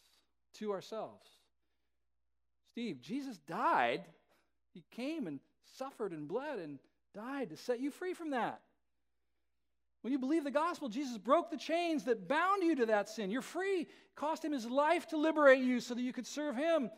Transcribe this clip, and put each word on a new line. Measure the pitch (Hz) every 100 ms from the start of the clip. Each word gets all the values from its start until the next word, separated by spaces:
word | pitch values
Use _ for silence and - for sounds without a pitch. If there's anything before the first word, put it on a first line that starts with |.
| _ _ _ _ _
to | - 214
ourselves. | 190 - 220 156 101 - _ _ _ _ _ _ _ _ _ _ _ _ _ _
"Steve, | - 233 135
Jesus | 127 262 269 196
died. | - 175 294 190 120 147 180 - _ _ _ _ _
He | 185 -
came | - 262 330 190
and | 139 - _ _ -
suffered | 262 - 208
and | 160 147
bled | 208 294 247
and | 156 139 - _ _
died | 196 226 277 220
to | 151
set | - 240
you | 277
free | - 370
from | 339 320
that." | 262 185 113 _ _ _ _ _ _ _ _ _ _ _ _ _ _
When | 226
you | 269
believe | 254 330
the | 285
gospel, | 285 330 349 277
Jesus | 208 285 226
broke | 185 311 -
the | 302
chains | - 330 349 302
that | 220 220 180
bound | 294 359 403
you | 339 285
to | 220
that | 208 202
sin. | - 196
You're | 254
free. | - 330 381 381
It | 277 - _
cost | - 294 302
him | 320
his | 285
life | 226 262 294 339 -
to | 311
liberate | 320 311 285 262
you | 254 247
so | 233
that | 240
you | 247
could | 247 214
serve | 285 302 240
him. | 330 330 226